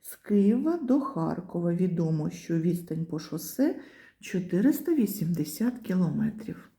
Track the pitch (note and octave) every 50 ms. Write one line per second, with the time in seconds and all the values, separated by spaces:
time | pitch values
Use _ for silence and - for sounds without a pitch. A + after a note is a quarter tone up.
0 | _ - - _ _ - G#3 G3+ G3 G3+ A#3 B3+ D4 D#4+ F4 E4+ D4 A#3+ B3+ C#4
1 | C4 - - E3 E3 D#3+ D#3 F3 - - - F3 E3+ E3+ E3+ E3+ F3+ F#3 E3+ E3+
2 | E3+ D#3+ D#3+ D3+ D3+ E3+ - - - - E3 E3 D#3+ F3+ E3+ - - - D#3 E3
3 | E3 - D3+ D#3 - - - E3 - - - - C4+ E4 G4 - - - - -
4 | - - _ _ - - - F3+ F3+ - F3 F3+ A3 C#4+ D4+ - - F4 E4 D4
5 | G#3+ F#3+ - - E3 E3 F3 D#3 D3+ - - - A3 B3 B3 - - - F#3 F#3
6 | F3+ D3+ C#3+ - - - - - - - E3 - - - _